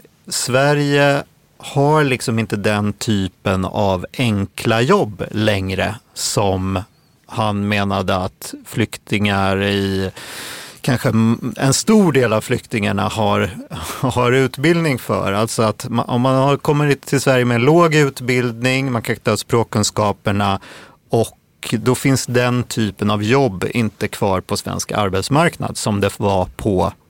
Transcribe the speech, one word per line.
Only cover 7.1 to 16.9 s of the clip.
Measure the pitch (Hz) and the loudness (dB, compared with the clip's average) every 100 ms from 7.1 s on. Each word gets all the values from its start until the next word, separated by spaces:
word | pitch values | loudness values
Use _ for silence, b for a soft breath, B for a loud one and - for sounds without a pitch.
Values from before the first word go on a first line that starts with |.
| _ _ | _ _
han | - 107 101 101 | -2 -2 0 0
menade | 104 98 98 95 95 | 0 0 -2 0 -2
att | 92 - - 294 254 | -2 -8 -16 -16 -10
flyktingar | - 110 - - 107 104 98 98 98 | -4 -4 -4 -6 -2 0 0 0 0
i, | 101 101 98 95 95 B B B B B B B | 0 0 -2 -2 -4 B B B B B B B
kanske | - 123 127 | -2 0 0
m-, | 113 113 113 131 - | 2 2 0 -4 -2
en | 135 | 0
stor | 131 - 220 185 | 0 4 4 6
del | 135 120 | 4 2
av | 110 | 0
flyktingarna | - 120 - 113 104 101 101 | 0 -4 -4 -4 -2 0 -2
har, | - 104 104 101 104 277 151 | 0 0 2 0 -4 -12 -12
<laughs> | 82 - 131 | -10 -4 -2
har | 123 120 | 0 2
utbildning | 127 131 - 147 170 165 127 | 2 2 0 0 2 0 -2
för. | - 101 95 | -2 -2 0
Alltså | 101 113 - | 0 -2 0
att | 113 107 117 | 0 0 -4
ma-, | 113 - | -4 -2
om | 123 | 0
man | 127 131 | 2 2
har, | 135 139 | 2 0
kommer | - 147 147 | 0 0 2